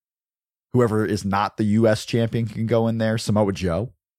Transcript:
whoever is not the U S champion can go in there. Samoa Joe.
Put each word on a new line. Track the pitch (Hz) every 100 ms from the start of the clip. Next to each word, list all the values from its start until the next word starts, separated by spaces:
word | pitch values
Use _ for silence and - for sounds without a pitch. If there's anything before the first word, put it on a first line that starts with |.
| _ _ _ _ _ _ _
whoever | 120 120 107 104
is | 101 101
not | 98 101 -
the | 110
U | 107 113
S | 107 -
champion | 117 113 120 113
can | - 113
go | 117 113
in | 113
there. | 110 110
Samoa | - 104 104
Joe. | 90 90 85 123 - _